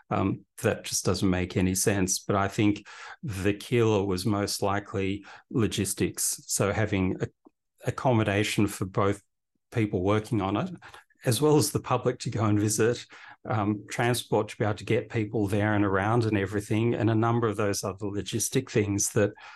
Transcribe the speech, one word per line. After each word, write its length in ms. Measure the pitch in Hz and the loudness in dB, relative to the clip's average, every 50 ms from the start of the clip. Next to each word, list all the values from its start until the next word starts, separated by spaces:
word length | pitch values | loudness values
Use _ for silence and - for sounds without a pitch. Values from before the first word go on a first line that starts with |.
| - - | -8 -4
Um, 300 | - 101 98 98 - - - _ _ - | -2 0 0 0 -2 -4 -8 _ _ -2
that 220 | - 107 98 - - | 0 0 0 0 -4
just 200 | - - - - | -6 -6 -4 0
doesn't 260 | 104 92 92 104 95 | 0 0 2 2 2
make 280 | 90 90 90 92 - 98 | 2 2 0 -2 0 0
any 160 | 92 92 92 | 0 0 0
sense. 460 | 92 - 113 98 101 92 - - - | 0 0 0 2 0 0 0 -2 -4
But 160 | - - 104 | -2 0 0
I 120 | 98 98 98 | 0 0 0
think 380 | - - 107 104 101 - - - - - - - - - - | 0 2 2 2 2 0 -4 -16 -18 -18 -16 -18 -16 -12 -8
the 300 | 135 95 95 90 104 101 | -8 -6 -2 0 0 0
killer 500 | - - - 127 120 113 110 107 98 98 | -2 -4 0 2 2 4 4 4 2 2
was 220 | 98 92 90 95 | 0 -2 -2 0
most 360 | 110 101 101 101 98 - - | 0 0 0 0 -2 -2 -2
likely 640 | 104 98 98 101 98 - - 101 95 95 98 101 - - - - - - | -2 0 -2 -2 -4 -4 -4 -4 -2 -2 -4 -4 -8 -14 -20 -20 -14 -6
logistics. 920 | - 127 107 92 - - 95 - - - 95 82 - - - - - - - | -2 0 0 0 0 0 -2 -2 0 0 -2 -2 -2 -2 -4 -4 -4 -6 -8
So 260 | - - - 110 95 | -6 -2 0 0 0
having 460 | 92 110 107 98 104 95 92 95 95 - | 0 0 -2 0 0 0 0 0 0 -2
a, 60 | - - _ _ _ - _ _ _ _ _ _ - 123 | -6 -8 _ _ _ -20 _ _ _ _ _ _ -8 -8
accommodation 800 | - - - 135 120 110 107 104 98 104 107 - - - 101 98 | -6 -2 0 2 2 2 2 2 2 0 0 0 0 0 0 0
for 180 | - - 107 | 0 -4 -8
both 340 | 95 - 117 101 98 98 - _ _ _ _ _ _ _ _ _ - | -4 -2 0 0 0 0 -2 _ _ _ _ _ _ _ _ _ -8
people 320 | - 120 107 104 113 92 90 | -2 -2 -2 0 0 0 2
working 380 | 98 104 107 107 - - 104 | 2 2 2 0 0 -2 0
on 160 | 95 98 101 110 | 0 0 0 0
it, 120 | 170 185 170 - - - - - - _ _ _ - | -2 -4 -6 -12 -16 -20 -20 -20 -20 _ _ _ -2
as 180 | 135 117 110 | 0 0 2
well 140 | 147 151 147 | 4 4 4
as 160 | 151 151 - | 4 4 2
the 80 | - 110 | 0 -2
public 400 | - - 127 123 - 123 127 - | -2 0 -2 0 0 0 -2 -2
to 100 | - 131 | -4 -6
go 140 | - 117 113 | -2 0 2
and 160 | 104 104 104 | 2 4 4
visit, 460 | 104 107 - - 110 120 123 - - - - - - - - _ - | 2 2 2 2 2 2 2 0 -6 -16 -20 -20 -20 -20 -20 _ -6
um, 400 | - 110 110 101 104 107 107 - - | -4 -2 0 0 0 -2 -2 -4 -8
transport 600 | - - 120 120 123 120 - - 120 107 104 - | -4 0 0 0 0 0 -2 0 0 0 0 -2
to 80 | - - | -2 -2
be 80 | 117 | -2
able 80 | 104 104 | -2 -2
to 100 | - 98 | -2 -2
get 260 | 113 113 120 - - | -2 -2 -2 -2 -2
people 380 | - 117 107 107 120 113 104 92 | -4 -4 -4 -2 -2 -2 -2 0
there 280 | 107 101 104 107 107 | 0 2 2 2 2
and 100 | 101 104 | 2 2
around 400 | 98 98 95 98 107 117 120 110 | 2 2 2 2 2 2 2 2
and 120 | 110 107 98 | 2 2 0
everything, 560 | 98 92 104 101 - - 110 107 120 120 123 | 0 0 -2 -4 -2 0 0 0 2 2 0
and 160 | - 110 110 | 2 2 2
a 60 | 113 | 2
number 320 | 107 110 117 117 117 117 110 | 4 2 2 2 2 0 0
of 80 | 101 | 0
those 300 | 110 107 101 98 - - | 0 0 -2 -2 -2 -4
other 220 | 101 95 98 107 98 | -6 -6 -6 -6 -6
logistic 640 | 101 101 92 - 123 110 - - - 135 131 - | -6 -6 -6 -4 -4 -4 -2 0 -2 -2 -2 0
things 420 | - 117 98 101 101 101 - - | 0 0 2 2 0 0 -2 0
that 200 | - 110 101 101 - - - - - | 2 2 2 2 0 -6 -18 -20 -20